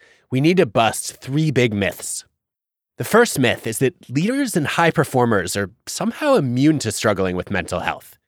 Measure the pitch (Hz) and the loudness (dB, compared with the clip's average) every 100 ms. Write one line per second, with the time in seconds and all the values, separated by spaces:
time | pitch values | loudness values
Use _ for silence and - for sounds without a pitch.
0 | _ _ _ 131 156 185 131 123 110 - | _ _ _ 0 2 4 2 2 2 0
1 | - - - 147 156 131 123 104 92 - | -8 -14 -6 -2 0 2 2 2 -2 -2
2 | - - - _ _ _ _ _ _ - | -10 -12 -14 _ _ _ _ _ _ -10
3 | 131 214 240 - 120 90 113 110 127 - | 2 4 4 2 0 0 -4 -2 -2 -2
4 | - 131 202 269 269 175 139 - 170 165 | -6 -2 -2 -2 -2 -2 -2 2 2 2
5 | 135 127 120 101 87 101 98 - - - | 0 2 2 2 0 -4 -6 -8 -14 -6
6 | 214 - 302 247 135 123 147 151 110 - | -6 -2 2 2 2 2 2 2 -2 -2
7 | 110 95 92 90 - 98 80 87 85 76 | 0 0 0 -2 -4 -6 -4 -4 -4 -6
8 | - _ | -12 _